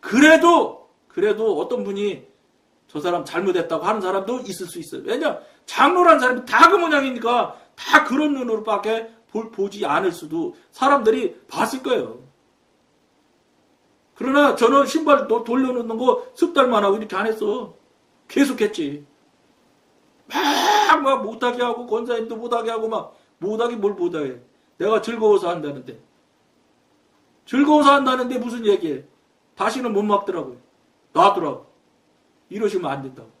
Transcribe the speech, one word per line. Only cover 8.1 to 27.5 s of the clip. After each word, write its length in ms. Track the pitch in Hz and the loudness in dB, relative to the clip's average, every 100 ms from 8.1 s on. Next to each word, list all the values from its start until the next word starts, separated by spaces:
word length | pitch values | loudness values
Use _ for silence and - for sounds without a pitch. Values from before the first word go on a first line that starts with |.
| 262 302 | -2 0
눈으로밖에 760 | 269 240 214 214 202 214 226 220 _ _ | -2 -4 -6 -2 -2 -2 -4 -6 _ _
볼, 220 | 214 220 | -10 -10
보지 340 | - 202 - 156 | -6 -6 -4 -2
않을 240 | 151 190 | 0 -2
수도 460 | 170 156 160 135 - _ | -4 -8 -6 -6 -10 _
사람들이 680 | - 262 277 220 262 220 - _ | -2 2 4 4 0 -2 -8 _
봤을 380 | - 220 262 | -4 -4 -4
거예요. 400 | 269 233 113 120 135 _ _ _ _ _ _ _ _ _ _ _ _ _ _ _ _ _ _ _ | -4 -4 -4 -12 -20 _ _ _ _ _ _ _ _ _ _ _ _ _ _ _ _ _ _ _
그러나 400 | 247 277 285 - | 0 4 4 4
저는 300 | 240 277 269 | 4 4 2
신발 420 | 320 294 277 214 | 0 2 2 2
도-, 160 | 220 | -2
돌려놓는 520 | - 247 262 247 226 226 | 0 -2 0 -2 -6 -2
거 360 | 254 - - | 0 0 -2
석 200 | - 339 | -4 -2
달만 280 | 277 254 226 | 2 2 2
하고 140 | 202 208 | 0 -2
이렇게 180 | 214 | -4
안 120 | 190 220 | -6 -4
했어. 480 | 220 214 247 214 - _ _ _ _ _ | -4 -4 -6 -8 -18 _ _ _ _ _
계속했지. 800 | - 277 247 208 - 147 147 143 _ _ _ _ _ _ _ _ _ _ _ _ | 0 0 0 -2 -2 -8 -8 -16 _ _ _ _ _ _ _ _ _ _ _ _
막, 720 | - 302 294 - 415 415 - | -4 -2 0 2 2 2 2
막 200 | 269 254 | 2 0
못하게 400 | 208 233 247 247 | -2 -4 -4 -2
하고 240 | 240 233 240 | -4 -4 -4
권사님도 500 | 220 240 233 226 220 | -4 -2 -4 -4 -8
못하게 340 | 233 233 226 | -4 -4 -2
하고 180 | 226 220 | -4 -4
막 280 | 220 - _ _ _ | -6 -8 _ _ _
못하게 380 | 180 220 240 233 | -6 -2 -2 0
뭘 180 | 202 | -4
못하게. 460 | 190 175 165 139 123 _ _ _ _ | -2 -4 -2 -6 -8 _ _ _ _
내가 240 | 190 220 | 0 0
즐거워서 480 | 220 233 220 196 175 | -2 0 4 4 2
한다는데. 520 | 170 147 135 123 113 _ _ _ _ _ _ _ _ _ _ _ _ _ _ | -4 -6 -10 -14 -20 _ _ _ _ _ _ _ _ _ _ _ _ _ _
즐거워서 460 | _ | _